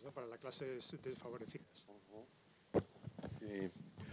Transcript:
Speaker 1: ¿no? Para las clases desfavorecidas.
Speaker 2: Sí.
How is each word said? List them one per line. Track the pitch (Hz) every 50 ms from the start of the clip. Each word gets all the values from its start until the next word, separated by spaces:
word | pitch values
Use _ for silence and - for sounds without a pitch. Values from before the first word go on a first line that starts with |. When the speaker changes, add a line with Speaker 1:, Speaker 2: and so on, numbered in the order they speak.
| 123
Speaker 1:
¿no? | 139
Para | - 139 120
las | 117 117
clases | 117 - 131 - - 143 131 127 120 - - - -
desfavorecidas. | - 131 127 - - 120 120 120 110 - - - - - - - - 101 101 104 - 101 104 110 123 - - - - - - - - - - - - - - - - - - - - - - -
Speaker 2:
Sí. | 110 107 101 98 95 90 - - - - - - - -